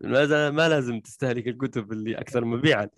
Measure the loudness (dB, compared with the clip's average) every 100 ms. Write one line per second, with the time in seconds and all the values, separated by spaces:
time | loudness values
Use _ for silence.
0 | 0 2 4 4 2 2 2 2 0 -6
1 | -10 -6 -4 -2 -4 -4 -4 -4 -6 -6
2 | -6 -6 -4 -2 -2 0 2 2 -2